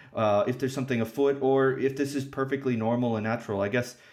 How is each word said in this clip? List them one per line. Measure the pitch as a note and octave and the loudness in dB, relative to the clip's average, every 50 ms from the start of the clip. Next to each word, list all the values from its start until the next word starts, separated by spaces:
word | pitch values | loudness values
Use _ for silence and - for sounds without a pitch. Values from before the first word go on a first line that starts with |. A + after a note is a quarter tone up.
| - - - | -20 -12 -4
uh, | - A2 G#2+ G2+ G2+ G#2 | 0 2 4 4 4 2
if | - B2+ C3 | 2 0 -2
there's | C#3 B2+ C3 | -4 -4 -4
something | C#3 B2+ C3+ B2+ A#2 | -4 -4 -2 0 -2
afoot, | A2+ A2 - C#3+ C#3 C#3 C#3 C#3 | -2 -2 0 0 2 2 2 2
or | C3 C3 C3+ C3+ C3+ C3 B2 - | 2 2 4 4 4 4 2 2
if | A#2 C3+ C3+ | 0 -2 0
this | C#3+ C#3+ C#3 C#3+ | 0 -2 -2 -2
is | C#3 C3 | -4 -6
perfectly | C3+ - C3+ C3+ C3 C#3 C#3 C3+ C3 B2 | -4 -4 -4 -4 -2 -2 -2 0 0 0
normal | A2+ A2 A2+ A#2+ A#2+ B2 A#2+ A2+ | 0 0 0 0 2 0 0 0
and | G#2+ G#2 | 0 0
natural. | A2 A#2 A#2+ - - G#2 G2 G2+ | -2 -2 -4 -4 -4 -2 -2 -2
I | G#2+ | 0
guess | A2 B2 A#2+ - - - - - | 0 -2 -2 -2 -8 -18 -20 -20